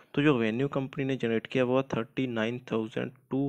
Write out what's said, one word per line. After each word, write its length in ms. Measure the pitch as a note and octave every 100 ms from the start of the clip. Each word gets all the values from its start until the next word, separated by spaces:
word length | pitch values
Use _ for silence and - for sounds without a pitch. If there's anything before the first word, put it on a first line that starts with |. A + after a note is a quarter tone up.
| -
तो 80 | -
जो 160 | D3 B2+
रेवेन्यू 280 | A2+ A#2 C#3
कंपनी 360 | C#3+ C3 - C3+
ने 100 | C3
जनरेट 300 | A#2 A2+ -
किया 160 | C3 B2
वो 180 | C3 C3+
थर्टी 400 | A2+ A2+ - C3
नाइन 300 | A2+ A2 B2 -
थाउजेंड 400 | A2+ A2+ A#2+ B2+ - -
टू 180 | C3